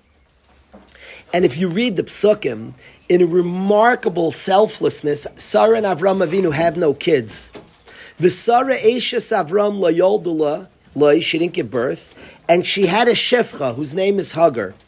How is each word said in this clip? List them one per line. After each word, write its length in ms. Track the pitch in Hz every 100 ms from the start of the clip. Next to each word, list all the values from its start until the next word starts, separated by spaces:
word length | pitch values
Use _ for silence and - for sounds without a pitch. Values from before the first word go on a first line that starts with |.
| _ _ _ _ _ _ _ - _ - - - -
And 100 | 175
if 140 | 180 143
you 100 | 185
read 300 | 185 247 170
the 60 |
Psukim, 720 | - - 208 208 135 110 123 - - - -
in 120 | 180
a 40 | 170
remarkable 1040 | 180 175 180 196 208 233 240 214 170 165
selflessness, 960 | - - 190 214 - 151 - 147 151 - -
Sarah 400 | - 208 214 220
and 100 | 202
Avram 400 | 151 196 190 165
Avinu 280 | 190 175
have 240 | 143 170 170
no 160 | 160
kids. 580 | 135 175 139 107 - - - - _ - - - -
The 80 | 175
Sarah 480 | - 233 240 269 240
Eishes 580 | 214 247 - 240 - 208
Avram 420 | 151 202 208 202
lo 120 | 170
yoldula, 800 | 165 185 208 170 156 147 165 190 _ _ 135
lo, 240 | 147 160
she 180 | - 160
didn't 180 | 175 170
give 140 | 117
birth, 440 | 123 135 170 - - - - -
and 160 | 180
she 220 | - 196 175
had 220 | 208 240
a 60 |
Shifcha, 600 | - - 240 - 226 131
whose 220 | 120 147 180
name 240 | 196 202
is 140 | -
Hagar. 420 | 160 170 117 95 -